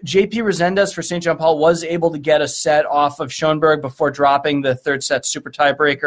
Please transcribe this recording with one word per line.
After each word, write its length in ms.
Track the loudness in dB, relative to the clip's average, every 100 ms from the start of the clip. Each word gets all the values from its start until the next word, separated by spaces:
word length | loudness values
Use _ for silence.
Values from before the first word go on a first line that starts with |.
J 240 | -2 0 0
P 120 | -2
Resendez 540 | -2 0 0 2 0
for 80 | -2
Saint 220 | -6 -4
John 140 | -2 0
Paul 200 | 2 4
was 220 | 2 2 -2
able 260 | -2 -2
to 60 | -2
get 220 | 0 0
a 60 | 0
set 380 | -2 0 0 2
off 360 | 2 0 -2
of 100 | -10
Schoenberg 500 | -2 -2 2 2 2
before 300 | -2 -2 -4
dropping 500 | 2 2 2 0 -2
the 140 | -2 -2
third 260 | -2 -4
set 240 | -2 -4 -4
super 240 | -8 -10
tiebreaker. 520 | 0 0 2 0 0